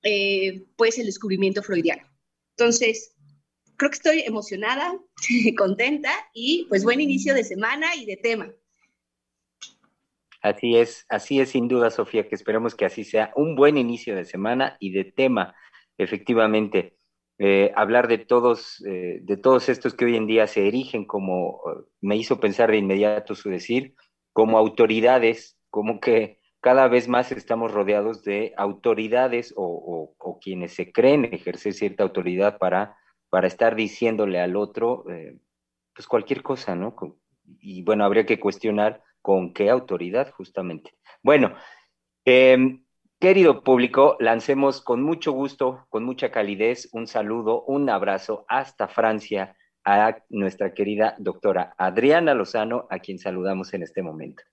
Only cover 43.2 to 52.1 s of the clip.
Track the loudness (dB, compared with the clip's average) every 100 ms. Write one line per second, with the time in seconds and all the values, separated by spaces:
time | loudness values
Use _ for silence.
43.2 | 4 6 6 4 4 4 4 6 4 6
44.2 | 2 2 0 0 0 -2 -4 -2 -2 -2
45.2 | -4 -4 -6 -2 -4 -4 _ -8 -6 -6
46.2 | -4 -4 -4 0 -2 -2 -8 -12 -6 -6
47.2 | -4 -4 -2 -2 -2 -2 0 0 -2 -4
48.2 | -6 -10 -4 -6 -6 _ -6 0 0 0
49.2 | -4 -6 -6 _ _ _ 0 2 2 0
50.2 | _ -4 -4 -2 -6 -2 -4 0 -2 -2
51.2 | -8 -4 -2 -2 -4 -4 -2 2 2